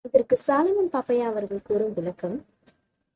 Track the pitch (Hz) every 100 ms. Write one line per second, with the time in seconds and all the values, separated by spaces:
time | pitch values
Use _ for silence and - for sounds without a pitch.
0 | - 523 466 494 - 277 349 403 359 262
1 | 247 240 233 214 202 202 - 208 214 190
2 | 170 180 180 254 - _ _ _ _ _
3 | _